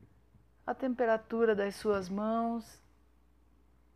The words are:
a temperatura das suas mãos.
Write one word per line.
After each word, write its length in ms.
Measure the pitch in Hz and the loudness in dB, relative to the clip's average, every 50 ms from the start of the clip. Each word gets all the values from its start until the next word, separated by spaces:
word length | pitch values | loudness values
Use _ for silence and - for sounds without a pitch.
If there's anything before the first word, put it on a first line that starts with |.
| - - _ _ _ _ - - _ _ _ _ _ | -20 -20 _ _ _ _ -20 -20 _ _ _ _ _
a 80 | - 240 | -6 -6
temperatura 800 | - - 262 247 240 254 226 226 220 226 - - 226 233 226 214 | -4 -4 -4 -2 0 2 2 2 2 0 -2 0 2 4 4 4
das 220 | 196 202 202 196 | 2 0 -2 -4
suas 320 | - - 220 208 196 190 175 | -2 0 0 0 0 0 -4
mãos. 760 | 196 202 208 220 226 226 233 233 233 233 220 - - - _ _ _ _ _ _ _ _ _ _ _ _ _ _ _ _ _ _ _ _ _ _ _ | -4 -4 -2 0 0 0 0 -2 -4 -6 -8 -12 -18 -20 _ _ _ _ _ _ _ _ _ _ _ _ _ _ _ _ _ _ _ _ _ _ _